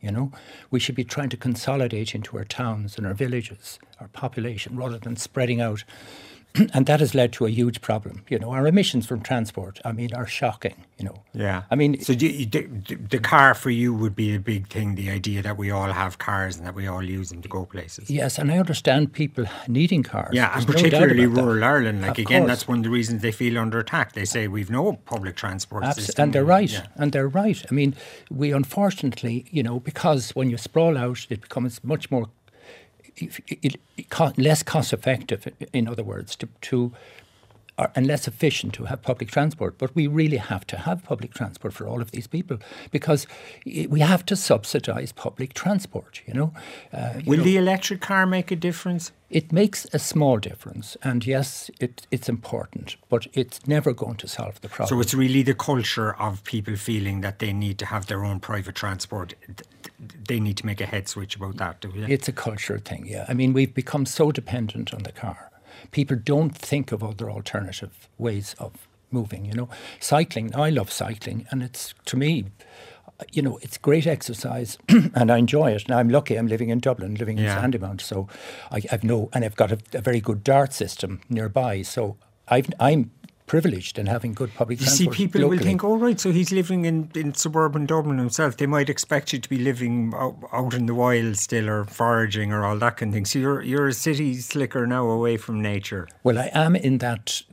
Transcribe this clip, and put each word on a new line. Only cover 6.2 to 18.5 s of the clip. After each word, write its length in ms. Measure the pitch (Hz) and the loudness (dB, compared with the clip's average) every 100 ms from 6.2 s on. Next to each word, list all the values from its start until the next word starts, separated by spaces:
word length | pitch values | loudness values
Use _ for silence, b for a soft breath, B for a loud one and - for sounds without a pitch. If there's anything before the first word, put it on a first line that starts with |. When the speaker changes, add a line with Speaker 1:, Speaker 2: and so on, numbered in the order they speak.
| B B _ | B B _
Speaker 1:
<clears throat> 200 | - 220 | 4 4
And 120 | 131 135 | 4 4
that 140 | 147 | 6
has 160 | 143 135 | 4 4
led 160 | 120 | 2
to 120 | - 113 | 2 0
a 40 | |
huge 300 | 113 120 117 | 2 0 0
problem. 460 | - 110 - - - | -2 -2 -4 -12 -4
You 100 | 120 | -4
know, 140 | 110 | -2
our 160 | 131 143 | 2 6
emissions 380 | 190 190 123 110 | 6 4 2 -2
from 160 | 120 | -4
transport, 580 | - 127 110 - 92 - - | -2 -2 -2 -6 -10 -10 -8
I 80 | |
mean, 200 | 110 120 | -6 -6
are 140 | 120 113 | -6 -6
shocking, 560 | - 123 107 - - - - | -2 -2 -2 -6 -6 -14 -10
you 80 | 98 | -10
know. 180 | - - | -10 -12
Speaker 2:
Yeah. 300 | 110 104 92 95 | -4 -2 -2 0
Speaker 1:
I 40 | 127 | 4
mean 260 | 147 139 | 4 2
Speaker 2:
So 100 | - | 0
you, 160 | 123 160 | 2 2
you, 180 | 143 120 | 0 -2
the, 160 | 147 - 117 95 | -4 -4 -10 -10
the, 60 | 139 | -10
the 240 | 107 131 | -4 -2
car 340 | 113 156 139 | 4 8 8
for 160 | 123 135 | 8 2
you 240 | 117 120 | 2 2
would 240 | 113 110 101 | 2 0 0
be 180 | 107 104 | 0 0
a 40 | |
big 280 | 98 104 95 | -2 -4 -4
thing, 280 | - 107 95 | -4 -2 -2
the 140 | 98 | -2
idea 300 | 98 98 101 | -4 -2 -2
that 120 | 101 101 | -4 -4
we 140 | 101 | -2
all 220 | 101 95 | -2 -2
have 240 | 92 95 - | 0 -2 -4
cars 400 | - 101 95 85 | -4 -2 -2 -6
and 100 | 87 | -10
that 80 | 95 | -8
we 120 | 95 | -6
all 140 | 92 | -6
use 280 | 92 95 90 | -6 -6 -8
them 120 | 87 | -10
to 60 | 87 | -10
go 180 | 95 90 | -8 -8
places. 440 | 95 82 - 104 | -10 -12 -12 -4
Speaker 1:
Yes, 280 | 143 131 - | -2 -2 0
and 140 | 143 | 2